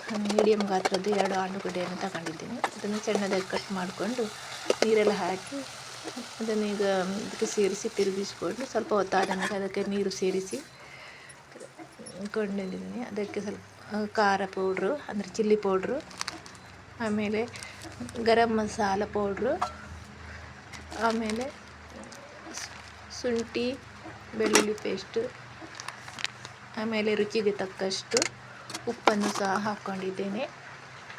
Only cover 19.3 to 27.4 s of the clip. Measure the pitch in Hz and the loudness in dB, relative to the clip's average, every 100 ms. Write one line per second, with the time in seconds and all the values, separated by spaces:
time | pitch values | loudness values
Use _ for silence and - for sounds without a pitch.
19.3 | 190 226 349 - - - - - - - | 2 2 2 -2 -6 -12 -14 -14 -16 -14
20.3 | - - - - - - 214 226 226 220 | -14 -14 -16 -14 -14 -10 0 2 2 0
21.3 | 220 269 - - - - - - - - | 0 -2 -6 -16 -18 -16 -14 -14 -14 -16
22.3 | - - - - - - - - - 247 | -14 -12 -10 -10 -10 -14 -16 -14 -4 0
23.3 | 233 233 233 240 277 - - - - - | 2 0 0 0 -2 -8 -14 -14 -14 -8
24.3 | 220 214 208 208 214 208 190 - 226 247 | 0 6 6 6 0 -2 -2 -2 -2 -2
25.3 | - - - 330 - - - - - - | -6 -14 -14 -14 -12 -12 -12 -12 -4 -4
26.3 | - - - - 226 220 220 214 208 208 | -4 -16 -16 -10 -4 0 2 4 4 4
27.3 | 226 | 4